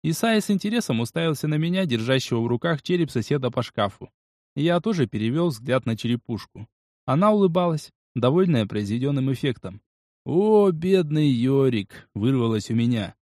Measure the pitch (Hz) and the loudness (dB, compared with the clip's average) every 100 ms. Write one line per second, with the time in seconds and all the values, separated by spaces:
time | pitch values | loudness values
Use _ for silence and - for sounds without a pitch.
0 | 156 165 233 220 - 202 202 233 - 226 | -4 -2 0 0 0 -2 0 -4 0 -2
1 | 120 - 165 147 156 151 160 185 185 117 | -2 -2 -2 -2 -2 -2 0 -2 0 0
2 | 113 131 - 120 117 120 170 156 - 180 | 2 0 0 -2 0 0 0 -4 -2 -2
3 | 160 127 110 147 135 120 - - 101 - | 0 -2 -2 -2 -2 -4 -6 -2 -2 -4
4 | - _ _ _ _ - 156 170 214 190 | -20 _ _ _ _ -4 0 0 0 0
5 | 120 104 110 135 175 117 127 127 120 113 | 0 0 -2 0 -2 -4 -2 -2 -2 -4
6 | 117 120 - 107 - - 110 _ _ _ | -2 -4 -4 -10 -10 -18 -20 _ _ _
7 | - 135 208 214 196 170 175 156 - _ | -2 2 2 4 2 2 0 -2 -8 _
8 | _ - 123 160 185 135 104 107 101 117 | _ 0 2 4 2 2 0 -4 -4 -2
9 | 135 139 131 131 143 117 92 98 _ _ | -2 -2 -2 -2 -4 -4 -10 -16 _ _
10 | _ _ - 156 214 214 202 160 180 190 | _ _ -4 0 4 6 4 2 2 2
11 | 156 151 147 123 127 139 135 117 95 - | 2 2 2 2 2 2 2 0 -6 -14
12 | - - 110 135 113 110 - 113 117 120 | -14 -2 0 2 2 0 -2 0 0 0
13 | 98 - | -4 -12